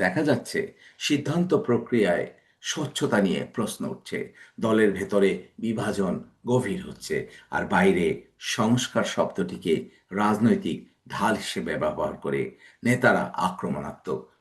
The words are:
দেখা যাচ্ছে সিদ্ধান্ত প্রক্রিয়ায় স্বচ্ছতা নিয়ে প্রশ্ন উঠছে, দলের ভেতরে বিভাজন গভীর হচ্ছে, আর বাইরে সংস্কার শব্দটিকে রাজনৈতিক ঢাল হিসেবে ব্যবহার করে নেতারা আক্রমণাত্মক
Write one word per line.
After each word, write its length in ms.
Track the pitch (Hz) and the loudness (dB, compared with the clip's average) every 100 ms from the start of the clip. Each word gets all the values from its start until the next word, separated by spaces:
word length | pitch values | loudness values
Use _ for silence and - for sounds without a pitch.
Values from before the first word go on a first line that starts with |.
দেখা 180 | 90 92 147 | 2 2 2
যাচ্ছে 320 | 127 - 80 - - - - - | 0 -2 -6 -6 -10 -20 -8 0
সিদ্ধান্ত 440 | 143 139 165 175 147 - | 0 0 0 2 2 2
প্রক্রিয়ায় 600 | 117 - 120 95 85 - - _ _ | 0 2 2 2 2 -2 -10 _ _
স্বচ্ছতা 560 | - - 143 - 151 - 98 | -8 -6 -6 -4 0 2 2
নিয়ে 140 | 73 - - | 0 -4 -4
প্রশ্ন 260 | 107 - - | -6 -6 -8
উঠছে, 260 | - - 90 - - - - | -10 -8 -8 -8 -14 -20 -4
দলের 260 | 113 110 107 92 | 2 4 4 2
ভেতরে 320 | 95 101 98 90 - - | 0 4 4 2 -6 -6
বিভাজন 500 | 110 113 110 98 95 - - _ 117 | -4 -2 -2 -2 -2 -2 -8 _ 0
গভীর 300 | 123 101 92 - | 0 0 -4 -8
হচ্ছে, 280 | - - - - - - 71 | -12 -6 -6 -6 -14 -6 -6
আর 60 | - | 0
বাইরে 320 | 92 95 90 80 62 - _ - - | 4 4 4 2 -2 -8 _ -6 0
সংস্কার 480 | 110 127 - 117 - | 2 2 2 -2 0
শব্দটিকে 600 | - - - 90 - 92 80 - _ - 95 | 0 0 -2 -4 -4 0 0 -2 _ -6 0
রাজনৈতিক 580 | 104 104 113 98 87 80 - _ - | 2 4 4 4 0 -6 -8 _ -12
ঢাল 220 | - 101 98 | -2 0 0
হিসেবে 300 | - 98 82 73 | -4 -6 -4 -2
ব্যবহার 320 | 73 78 - - | -2 -2 -4 -6
করে 180 | 76 69 64 - - _ 117 | -4 -4 -4 -10 -20 _ 0
নেতারা 380 | 123 120 95 - - 90 | 2 4 2 0 -2 -4
আক্রমণাত্মক 760 | - 98 71 71 - - 67 - _ | -2 -6 -6 -8 -10 -8 -8 -8 _